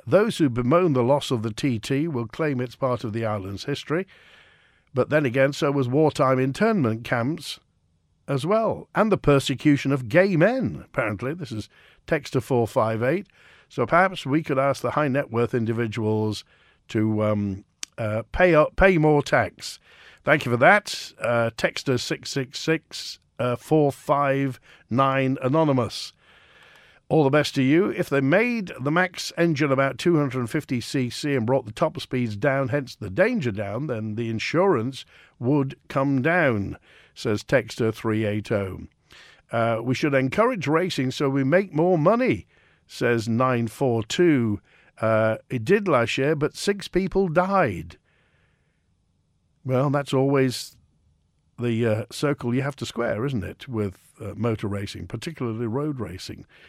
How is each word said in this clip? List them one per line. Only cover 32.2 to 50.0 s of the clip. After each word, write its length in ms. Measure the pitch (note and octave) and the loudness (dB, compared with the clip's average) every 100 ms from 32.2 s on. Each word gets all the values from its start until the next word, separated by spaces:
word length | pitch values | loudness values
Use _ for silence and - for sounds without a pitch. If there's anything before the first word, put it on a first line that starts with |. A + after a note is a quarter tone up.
| A#2+ G2+ | -2 0
down, 320 | C#3+ C3+ C3 | 0 0 0
hence 260 | C#3+ B2 | -4 -6
the 160 | - G2 | -10 -4
danger 400 | G2 A3 A#3+ B2 | 0 0 0 -2
down, 360 | G2+ G2 A2+ D3+ | -4 -4 -6 -6
then 280 | A2+ G#2+ | -6 -6
the 160 | G#2+ A#2 | -6 -4
insurance 720 | A2 - D#3 G3 C3 A#2+ C3+ - - - - | -4 -2 2 2 2 -2 -8 -16 -20 -20 -4
would 380 | A#2 D3 C3+ - - | 0 2 0 -6 -6
come 340 | C#3 C#3 C3+ | -2 0 0
down," 560 | D3 F3 C#3+ G#2+ F#2+ - _ - _ | 2 2 2 2 -2 -8 _ -20 _
says 280 | - A#2+ G#2 | -6 -2 -2
Texter 500 | - C3+ A2 - A2+ | 0 0 0 -2 -2
three 320 | A2 A2+ G#2+ | -2 -2 0
eight 260 | G#2+ G#2+ - | 0 -2 -2
oh. 320 | G#2 F#2+ F#2 - _ _ - - - _ | -4 -4 -8 -14 _ _ -20 -20 -20 _
Uh, 300 | A#2 A#2 A2+ | -2 0 0
"We 120 | B2 | -2
should 200 | B2+ D#3 | -2 2
encourage 520 | C3+ C3 - A#3 A3+ C#3 | 2 2 2 0 0 0
racing 440 | D#3+ F#3 - C3 | 0 0 -2 -2
so 180 | - C#3 | -2 0
we 160 | C#3 | 0
make 300 | C3+ F3+ G3 | 2 2 2
more 240 | D3 F3+ E3+ | 0 2 4
money," 480 | D#3+ A#3 B3+ G#2 - _ _ _ _ | 4 4 2 -2 -6 _ _ _ _
says 420 | - B2 A#2 A2 | -2 0 0 0
nine 380 | A2+ C3 A#2+ A2+ | 0 2 0 -2
four 360 | - C3+ A2+ | -2 0 0
two. 560 | - - F3 C#3 A2+ G2+ _ _ _ - | -2 2 4 4 2 -2 _ _ _ -2
Uh, 380 | A2 A2 A2 A2 - | 2 4 2 0 -4
"It 160 | B2+ A2 | -4 2
did 220 | G#3+ G3 | 2 4
last 280 | B2+ A#2 - | 2 2 0
year, 180 | C#3 | 0
but 220 | D#3 D3 - | 0 -2 -2
six 320 | G3+ G3+ - | -4 -4 -2
people 400 | F3+ F#3+ F#3+ F#3+ | -2 0 0 0
died." 720 | D#3+ F#3 G3 C#3 F2 E2+ - _ _ _ _ _ _ _ _ _ _ _ _ _ _ _ _ | 0 2 2 0 -2 -10 -18 _ _ _ _ _ _ _ _ _ _ _ _ _ _ _ _
Well, 260 | C3 B2+ C#3+ | -2 0 2
that's 240 | C#3+ | 0